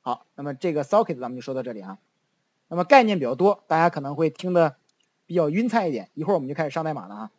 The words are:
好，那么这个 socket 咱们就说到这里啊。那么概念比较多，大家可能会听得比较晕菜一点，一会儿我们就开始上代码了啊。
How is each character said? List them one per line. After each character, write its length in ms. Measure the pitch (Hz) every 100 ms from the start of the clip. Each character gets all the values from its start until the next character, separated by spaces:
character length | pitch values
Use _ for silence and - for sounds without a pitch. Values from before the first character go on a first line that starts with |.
好， 240 | 127 123 _
那 80 | -
么 100 | 143
这 200 | 135 180
个 100 | 151
socket 360 | 139 208 220 135
咱 100 | 120
们 60 |
就 60 | 127
说 140 | 123
到 80 | 131
这 80 | 117
里 100 | 107
啊。 160 | 95 98 _ _ _ _ _ _ _
那 100 | 170
么 60 |
概 200 | 175 277
念 160 | 220 190
比 40 |
较 120 | 123
多， 280 | 127 196 202 _
大 100 | 160
家 120 | 170
可 120 | 160
能 140 | 139
会 140 | 143 160
听 240 | - 180
得 220 | 175 160 - _ _ _ _
比 80 | _
较 140 | 170 151
晕 200 | 175 240
菜 180 | 226 180
一 40 |
点， 180 | 120 92
一 100 | -
会 80 | 156
儿 40 |
我 40 | 185
们 80 | 135
就 80 |
开 80 | 147
始 60 | 151
上 160 | 160
代 80 | 160
码 140 | 143 95
了 80 |
啊。 160 | 104 110